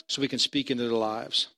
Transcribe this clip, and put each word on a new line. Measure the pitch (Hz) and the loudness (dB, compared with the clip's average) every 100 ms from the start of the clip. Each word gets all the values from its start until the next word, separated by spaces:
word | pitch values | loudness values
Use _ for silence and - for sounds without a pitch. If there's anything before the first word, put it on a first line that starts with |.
| - | -6
so | - | -2
we | 139 | 0
can | 127 | 0
speak | - 143 131 | 0 0 0
into | 123 | 0
their | 120 | 2
lives. | 113 110 110 - - - | 2 2 -2 -2 -2 -2